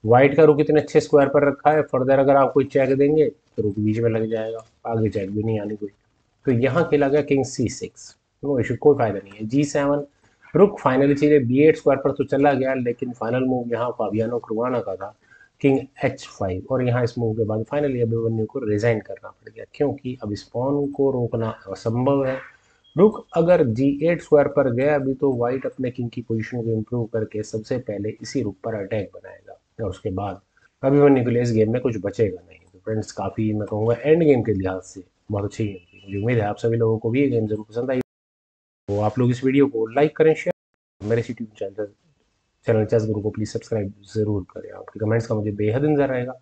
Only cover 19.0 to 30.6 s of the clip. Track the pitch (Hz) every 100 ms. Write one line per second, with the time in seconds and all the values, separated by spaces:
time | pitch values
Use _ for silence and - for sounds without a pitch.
19 | - 98 101 _ 107 110 113 - 143 -
20 | 127 127 110 101 - 117 131 143 143 139
21 | 139 127 117 117 110 - - 95 113 117
22 | 127 139 131 131 - _ _ _ _ 147
23 | 208 - - 175 170 175 139 113 139 143
24 | 160 170 - 147 143 147 135 120 143 147
25 | 135 131 139 123 120 135 131 - 127 -
26 | 120 120 - 113 110 123 113 110 107 123
27 | 110 113 107 107 107 110 107 127 - 101
28 | 104 - 117 139 110 98 117 110 98 107
29 | 92 - 92 - - - _ - 104 -
30 | 107 95 101 95 _ _